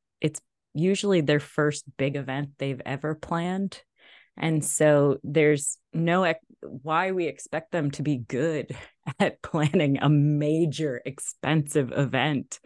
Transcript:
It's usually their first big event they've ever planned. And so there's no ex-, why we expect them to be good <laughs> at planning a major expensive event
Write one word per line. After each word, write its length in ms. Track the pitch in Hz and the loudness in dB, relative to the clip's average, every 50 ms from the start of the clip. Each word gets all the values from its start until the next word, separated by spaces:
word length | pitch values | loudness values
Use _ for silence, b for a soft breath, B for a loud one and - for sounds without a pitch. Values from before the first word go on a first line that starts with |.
| _ _ _ - | _ _ _ -4
It's 200 | - 147 147 - _ _ _ _ _ _ - | -4 -4 -4 -4 _ _ _ _ _ _ -4
usually 460 | 147 175 190 196 - 208 202 190 170 | 0 2 2 2 0 2 2 2 2
their 180 | 143 143 147 143 | 4 4 2 2
first 440 | - - - 160 147 147 143 - - 135 - | 0 -2 -2 0 0 0 0 -4 -12 -16 -6
big 180 | - 135 143 139 | -4 -4 -2 -2
event 360 | 143 123 131 131 143 143 139 - - | -4 -6 -6 -6 -6 -6 -8 -8 -6
they've 220 | 139 139 131 120 - | -6 -6 -6 -6 -6
ever 280 | - 135 131 - 156 156 | -8 -6 -4 -4 -6 -6
planned. 680 | 151 - - 170 170 170 180 185 196 196 185 - - _ _ b b b b b b b b b | -6 -6 -6 -4 -4 -2 -2 -2 -2 -4 -6 -6 -12 _ _ b b b b b b b b b
And 280 | - - 165 160 151 147 | -4 -2 0 0 0 0
so 540 | - - - 151 151 147 143 143 143 135 - - | -2 0 4 4 6 6 6 6 4 2 0 -4
there's 540 | - 147 160 151 151 147 139 - - - _ _ _ | -2 2 4 4 4 4 2 0 -6 -10 _ _ _
no 300 | - 160 165 165 175 185 | -4 -2 0 2 2 2
ex-, 220 | 185 160 160 - _ _ - _ | 2 2 0 -2 _ _ -20 _
why 500 | - - - 123 131 156 156 170 185 190 | -16 -16 -16 -12 -6 -2 -2 0 0 0
we 160 | 190 185 170 | -2 -2 -2
expect 460 | 139 - - - - 147 160 - - | -4 -6 -8 -12 -8 -8 -8 -6 -4
them 180 | 180 170 147 143 | -4 -2 -2 -2
to 100 | - - 135 | -2 -2 -2
be 140 | 151 143 123 | -2 -2 -2
good 580 | 113 - 135 120 151 165 156 139 - - - B B B B | -4 -4 -2 -2 -2 -2 -2 -4 -6 -8 -12 B B B B
<laughs> 220 | _ - 147 - - | _ -12 -12 -2 0
at 240 | 202 - - _ | 0 0 0 _
planning 560 | - - - 156 151 143 - 185 151 139 139 - | -12 -4 0 0 0 2 2 2 2 2 2 2
a 80 | - 147 | 4 4
major 920 | 151 147 143 151 147 147 147 151 156 160 170 151 - 160 156 143 123 120 - | 4 6 4 4 2 2 2 0 2 2 0 0 0 -2 -4 -4 -4 -6 -8
expensive 880 | 139 139 - - - - - - 139 156 160 143 - - 147 131 113 | -10 -10 -10 -12 -14 -12 -6 -2 0 2 2 0 2 0 0 0 0
event 680 | - 139 139 117 127 127 131 156 143 123 - - - - B | 0 -2 0 0 2 0 0 2 0 -2 -4 -6 -14 -18 B